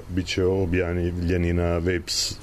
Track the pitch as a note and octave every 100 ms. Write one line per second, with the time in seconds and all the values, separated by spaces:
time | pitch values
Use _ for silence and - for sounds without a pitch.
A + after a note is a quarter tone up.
0 | - F2+ F2 - F2+ F#2+ F#2 F#2 F2 F2
1 | E2+ F2 E2+ F2+ E2+ F2 F2 E2+ E2+ F2+
2 | - - - -